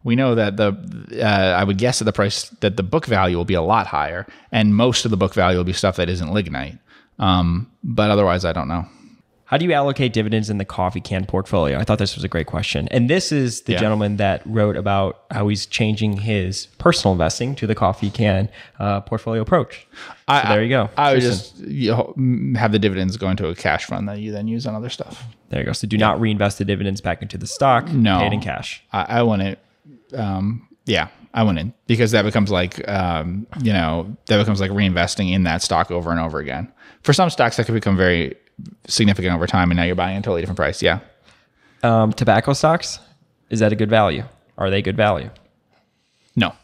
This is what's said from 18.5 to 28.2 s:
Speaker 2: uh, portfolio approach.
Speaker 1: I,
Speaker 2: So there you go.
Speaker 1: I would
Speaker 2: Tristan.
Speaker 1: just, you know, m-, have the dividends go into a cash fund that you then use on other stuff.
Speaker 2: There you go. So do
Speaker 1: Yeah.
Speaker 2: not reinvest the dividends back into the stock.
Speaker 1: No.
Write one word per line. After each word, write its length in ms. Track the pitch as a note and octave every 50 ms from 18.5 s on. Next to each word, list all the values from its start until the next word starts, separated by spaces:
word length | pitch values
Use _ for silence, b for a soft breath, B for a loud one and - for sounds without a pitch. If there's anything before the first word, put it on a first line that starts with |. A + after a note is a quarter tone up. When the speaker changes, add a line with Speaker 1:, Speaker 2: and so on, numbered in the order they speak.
| B B B B B -
Speaker 2:
uh, 220 | G2+ G2+ G2+ G2
portfolio 420 | G2 - - A2+ - A#2 A2+ A2+ A2
approach. 460 | - F#3 E3+ B2 - - - - _ B B B B B B B -
Speaker 1:
I, 140 | C#3 C#3+ -
Speaker 2:
So 60 | -
there 120 | G#2+ G#2 A2+
you 60 | A#2
go. 200 | C3+ C3 G#2 - -
Speaker 1:
I 180 | - D3 C#3+ C3+
would 60 | C3
Speaker 2:
Tristan. 460 | B2 B2 G#2+ F#2 G#2 - - - -
Speaker 1:
just, 20 | -
you 220 | C#3+ C#3+ B2+ G#2
know, 240 | A2+ A#2+ - - -
m-, 380 | - C3 B2+ B2 A2+ B2+ C3+ B2+
have 160 | A2+ A#2+ A2
the 80 | G#2 G#2+
dividends 380 | G2 G#2 F#2+ F#2+ F#2+ F#2 F#2+
go 120 | A2 G2 F#2+
into 200 | F#2+ G2+ G2+ D#2+
a 80 | F2
cash 300 | - - E2 C#2+ - -
fund 220 | - - F#2+ F#2+ G#2
that 120 | G2+ G#2
you 100 | G#2+ G#2+
then 160 | G#2 G2+ G#2
use 220 | A2 A2+ A#2 A#2 A2+
on 80 | G#2+
other 120 | G#2+ A2+ B2
stuff. 360 | - - - - - - B2 A#2 - _ _ _
Speaker 2:
There 100 | - -
you 80 | -
go. 60 | - -
So 160 | - - G#2
do 80 | F#2+
Speaker 1:
Yeah. 100 | G#2+ A2
Speaker 2:
not 140 | G#2+ F2 D#2
reinvest 380 | A2+ A2 G#2+ G2+ G2+ G2+ - -
the 60 | G2+
dividends 360 | G2 G2+ F#2 G2+ G2 F#2+ G2+
back 200 | - G2 E2+ -
into 160 | - G#2 -
the 120 | G2+ - -
stock. 400 | - - C#3 C#3 B2+ A#2 - E3+
Speaker 1:
No. 320 | E3 C3 A2+ G#2+ F#2+ F2+